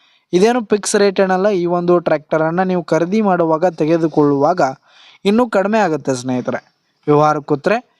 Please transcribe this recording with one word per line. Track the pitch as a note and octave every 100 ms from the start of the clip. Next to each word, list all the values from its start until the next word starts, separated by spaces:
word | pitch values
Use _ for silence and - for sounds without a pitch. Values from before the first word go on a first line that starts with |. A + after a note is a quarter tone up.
| _ _ _
ಇದೇನು | F3 A3 B3
ಫಿಕ್ಸ್ | G#3 G#3 - G#3+
ರೇಟ್ | G3+ F#3+
ಏನಲ್ಲ. | F#3+ F#3 G3+
ಈ | F#3+ E3+
ಒಂದು | F3 F3 F3
ಟ್ರ್ಯಾಕ್ಟರನ್ನು | E3 D#3 - D#3+ D#3+ E3+
ನೀವು | F#3 F3+
ಖರೀದಿ | E3 D#3+ E3+ A3
ಮಾಡುವಾಗ, | G#3 F3+ E3 D#3+ F3+
ತೆಗೆದುಕೊಳ್ಳುವಾಗ | E3 D#3 E3+ D#3+ D#3 D3 C#3+ C#3+ F3+ C3+ C3+ _ _ - _
ಇನ್ನೂ | G3 G#3+ B3
ಕಡಿಮೆ | G3+ G3 A3
ಆಗುತ್ತೆ | F#3+ D3+ C3+
ಸ್ನೇಹಿತರೆ. | B2+ B2+ B2+ B2 A#2+ - _ _ _ -
ವ್ಯವಹಾರ | D3 D3+ D3+
ಕೂತ್ರೆ | D3 C#3+ F3+ A3 - _